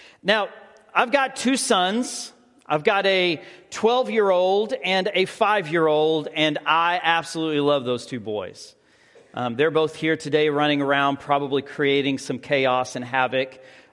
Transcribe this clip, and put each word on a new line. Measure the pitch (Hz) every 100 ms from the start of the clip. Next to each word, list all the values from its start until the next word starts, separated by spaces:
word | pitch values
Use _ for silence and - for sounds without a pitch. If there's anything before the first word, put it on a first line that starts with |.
| - -
Now, | 180 214 190 - - - _
I've | - 240
got | 277 262 -
two | 240 269
sons. | - 202 180 220 254 - - - _ _ -
I've | 151
got | 220 196 196
a | 190 180 156 - - -
twelve-year-old | - 220 247 214 214 196 180 185 202 214
and | - 180 190 196
a | 180 190
five-year-old, | - 202 208 151 170 160 151 156 160 143
and | 156 156 147 160
I | 160 170 175
absolutely | 160 165 156 170 160 147
love | 143 143
those | 123 123
two | - 127
boys. | 104 107 92 - - - _ _ _ - -
Um, | 117 123
they're | 117 156
both | 156 156
here | - 160 156
today | 147 151 151
running | 147 147 143
around, | 139 143 143 139
probably | - 143 139 139
creating | 139 - 143 143 139 135
some | - 127
chaos | - 143 131 127 127 139
and |
havoc, | 123 131 127 131 131 - - - -